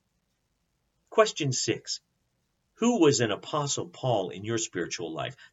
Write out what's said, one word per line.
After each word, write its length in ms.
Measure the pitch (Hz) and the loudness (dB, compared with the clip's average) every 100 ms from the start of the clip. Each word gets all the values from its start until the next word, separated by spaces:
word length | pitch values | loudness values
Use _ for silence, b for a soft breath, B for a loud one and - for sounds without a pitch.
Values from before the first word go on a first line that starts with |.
| _ _ _ _ _ _ _ _ _ _ _ | _ _ _ _ _ _ _ _ _ _ _
Question 420 | - 214 - 143 | 2 2 2 -2
six. 480 | 120 - - - - _ _ _ _ _ _ _ - | -2 -2 -2 -4 -10 _ _ _ _ _ _ _ -2
Who 220 | 233 240 | 2 6
was 220 | 151 120 | 6 4
an 100 | 110 | 0
Apostle 560 | 95 - 151 139 - 87 | -2 -4 -4 -2 -4 -8
Paul 420 | - 131 107 92 | -4 0 0 0
in 160 | 95 104 | -6 -4
your 140 | 113 | -4
spiritual 520 | - 90 80 - 82 | -2 -4 -4 -6 -8
life? 240 | 78 64 - B | -6 -8 -10 B